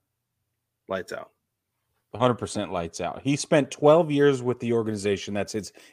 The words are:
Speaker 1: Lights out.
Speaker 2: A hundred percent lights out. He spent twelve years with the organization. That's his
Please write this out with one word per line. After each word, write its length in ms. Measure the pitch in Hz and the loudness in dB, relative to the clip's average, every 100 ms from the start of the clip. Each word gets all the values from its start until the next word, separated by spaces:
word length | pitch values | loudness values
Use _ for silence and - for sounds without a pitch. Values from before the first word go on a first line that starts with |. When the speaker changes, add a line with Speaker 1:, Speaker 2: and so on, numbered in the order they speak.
| _ _ _ _ _ _ _ _ - | _ _ _ _ _ _ _ _ -8
Speaker 1:
Lights 240 | 95 90 | -6 -6
out. 180 | - - _ _ _ _ _ _ _ _ | -12 -14 _ _ _ _ _ _ _ _
Speaker 2:
A 40 | 104 | 0
hundred 160 | 123 | 0
percent 380 | 110 98 - 92 | 0 -4 -6 -4
lights 280 | 90 85 - | -4 -6 -6
out. 200 | 85 - | -8 -6
He 140 | 135 143 | -4 -4
spent 340 | - 160 135 | 2 2 0
twelve 400 | - 147 156 165 | 2 6 6 4
years 320 | 143 143 135 | 4 4 4
with 160 | 123 123 | -2 -2
the 120 | 120 | 0
organization. 640 | 117 110 107 101 95 - | 0 0 -2 -2 -2 -2
That's 180 | 101 95 | -4 -4
his 200 | 110 92 - - | -6 -10 -18 -20